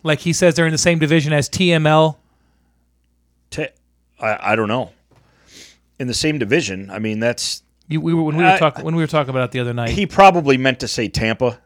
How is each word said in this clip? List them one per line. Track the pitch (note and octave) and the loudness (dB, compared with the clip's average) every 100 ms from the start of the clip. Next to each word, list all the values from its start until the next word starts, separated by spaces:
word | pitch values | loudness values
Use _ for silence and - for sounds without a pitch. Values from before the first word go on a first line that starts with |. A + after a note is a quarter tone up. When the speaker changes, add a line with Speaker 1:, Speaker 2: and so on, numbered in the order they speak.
Speaker 1:
Like, | D#3+ D3+ | -4 -2
he | E3+ | 0
says | D#3+ F3+ D#3+ | 2 2 4
they're | E3 | 0
in | |
the | D#3+ | 0
same | F3+ E3+ | 0 2
division | D#3 E3 D3 | 2 2 2
as | D3 C3+ | -2 -2
T | - F3+ | 0 2
M | E3 D3+ | 2 4
L. | D#3 D#3+ C#3+ _ _ _ _ _ _ _ _ _ _ _ _ _ | 4 2 0 _ _ _ _ _ _ _ _ _ _ _ _ _
Speaker 2:
T-, | - D3+ _ _ _ _ _ | -10 -10 _ _ _ _ _
I, | A2 G#2+ - | -4 -2 0
I | A2+ | 0
don't | G#2+ | 0
know. | A#2+ G#2 _ _ _ _ _ _ - - _ _ _ | -2 -6 _ _ _ _ _ _ -20 -20 _ _ _
In | B2+ | -6
the | |
same | A2 D#3 D3+ | -2 -2 -2
division. | G#2+ D3 A#2+ F#2+ G2 | 0 0 -2 -8 -10
I | G2 | -8
mean, | A2 G#2+ | -6 -2
that's | A#2 A#2 - - _ _ _ | -2 -4 -8 -10 _ _ _
Speaker 1:
You, | D#3 | -6
we | D#3+ | -2
were, | E3 | -2
when | D#3 D3+ | 0 2
we | |
were | F#3 | 2
Speaker 2:
I, | F#3+ | 4
Speaker 1:
talk-, | D#3 - | 2 -2
when | D#3+ E3 | -6 -4
we | |
were | D#3 | -2
talking | D#3 C3+ | -2 -2
about | C3 B2 | -2 -4
it | |
the | B2+ | -4
other | A#2+ | -6
night. | A#2+ A#2 | -4 -4
Speaker 2:
he | - G3+ | -4 -2
probably | - G3 F3 C#3+ C3+ | 6 6 6 2 2
meant | C3 A#2+ | 2 -2
to | A#2 | -6
say | - A2 | -4 -4
Tampa. | - A2+ A2+ B2 A2+ | -2 -2 0 -2 -4